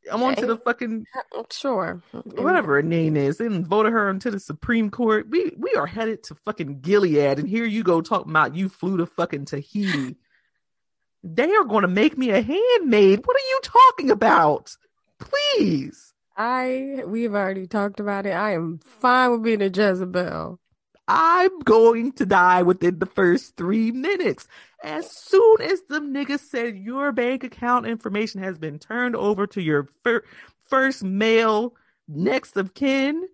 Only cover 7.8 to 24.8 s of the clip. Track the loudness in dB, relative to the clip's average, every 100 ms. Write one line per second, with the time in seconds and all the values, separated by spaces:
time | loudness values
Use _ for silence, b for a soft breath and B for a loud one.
7.8 | 0 0 0 -4 0 0 0 -2 -6 _
8.8 | -4 -2 -4 -4 -4 -4 -8 -10 -8 -6
9.8 | -2 -2 -6 -12 _ _ _ _ _ _
10.8 | _ _ _ _ -8 -2 2 2 2 0
11.8 | 0 2 0 0 0 0 0 -2 2 2
12.8 | 4 6 6 6 2 0 0 -4 2 8
13.8 | 8 6 0 2 4 4 4 2 -6 -20
14.8 | _ _ _ _ -6 -2 0 0 0 0
15.8 | -4 -14 _ _ _ -6 -4 -2 -4 -6
16.8 | -6 -10 -8 -4 -2 -2 -2 -6 -6 -4
17.8 | -4 -4 -6 -4 -4 -4 -2 -2 -4 -8
18.8 | _ -2 2 4 2 0 0 0 0 0
19.8 | 0 0 -4 -4 -4 -6 -8 -12 _ _
20.8 | _ _ -2 2 4 4 2 0 4 6
21.8 | 6 4 -4 -4 2 4 6 6 4 2
22.8 | 0 -2 -6 0 2 2 -2 -8 -2 0
23.8 | 0 -2 -4 -2 -2 -4 -12 b b b